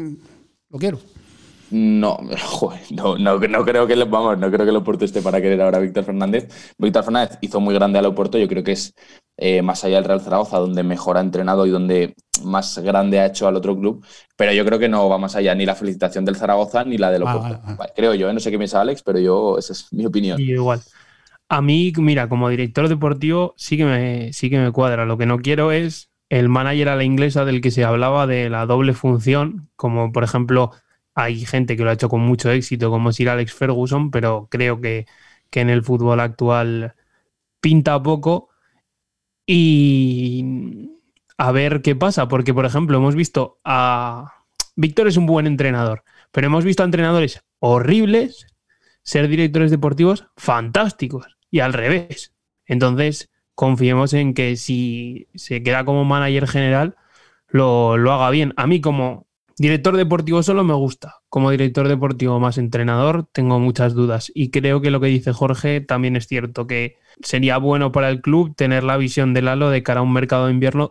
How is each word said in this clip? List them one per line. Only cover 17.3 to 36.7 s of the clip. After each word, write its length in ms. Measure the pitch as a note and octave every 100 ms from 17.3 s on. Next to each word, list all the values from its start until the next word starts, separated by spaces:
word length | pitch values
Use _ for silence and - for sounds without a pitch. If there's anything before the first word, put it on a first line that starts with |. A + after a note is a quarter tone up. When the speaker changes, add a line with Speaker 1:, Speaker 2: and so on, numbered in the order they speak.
| A#2+
Speaker 2:
Oporto. 60 |
Speaker 1:
vale, 180 | A#2 A2+
vale. 120 | G#2 G#2
Speaker 2:
Vale, 160 | - -
creo 180 | A2+
yo, 140 | G2+ F#2+
¿eh? 60 |
No 60 | A2
sé 100 | A2
qué 80 | G#2
piensa 220 | G2+ G2+
Alex, 220 | A2 C#3+
pero 160 | - F#2
yo, 380 | F#2 F#2 G#2+ F#2+
esa 140 | -
es 140 | F#2+ -
mi 120 | -
opinión. 340 | A2 G#2 G2 C#3+
Speaker 3:
Y 100 | C3+
igual. 280 | B2+ B2 A#2 - _ _ _ _ _ -
A 120 | D3
mí, 320 | C#3+ D#3 F3+ D#3+
mira, 300 | D3+ C#3+ A#2
como 180 | B2 B2
director 400 | B2 B2 A2+ D#3+
deportivo 640 | D#3+ D3 C#3+ D#3 E3+ F3+ -
sí 180 | - D3+
que 80 |
me, 480 | D3+ B2 B2 A#2+ A#2
sí 160 | - B2+
que 100 | C3+
me 140 | B2+
cuadra. 320 | A#2+ B2+ A#2
Lo 140 | A2+ A2+
que 80 | A#2
no 120 | B2
quiero 320 | B2+ D3 D#3
es 400 | D#3 E3+ D#3+ - _ -
el 180 | C3 B2
manager 400 | B2+ C3+ D3 C#3+
a 80 | C#3
la 80 |
inglesa 400 | C3 C3+ D3 C#3
del 160 | C#3 B2+
que 100 | B2
se 140 | A#2
hablaba 420 | A#2 A#2 B2+ C#3+ C#3
de 220 | B2 A#2+
la 160 | A2+
doble 300 | A2+ B2 C3+
función, 720 | B2 C3 A#2+ A2+ C#3 D3+ G3 D3+ -
como 360 | B2+ A#2 A#2
por 120 | A#2
ejemplo 460 | A#2 B2 B2 B2+ B2 - _ _ _
hay 300 | - A#2+ A#2
gente 320 | A#2 C3 B2 A2+
que 80 |
lo 60 | A2+
ha 20 |
hecho 160 | A2 A#2+
con 120 | A#2
mucho 280 | A#2+ A#2+ A#2+
éxito, 380 | B2+ B2 A#2+ A2+
como 220 | A2+ A#2
Sir 160 | A2+ B2
Alex 240 | B2 A2+
Ferguson, 580 | - C3+ B2 B2+ C#3 D3
pero 380 | B2+ A2+ A2 G#2+
creo 300 | B2 B2 A#2
que, 240 | A#2+ A2+ G#2+ _ _ _ _
que 100 | B2+
en 80 | A#2+
el 140 | A#2+
fútbol 380 | A2+ B2 A#2+ A#2+
actual 760 | A#2 A2+ A#2+ A#2+ A#2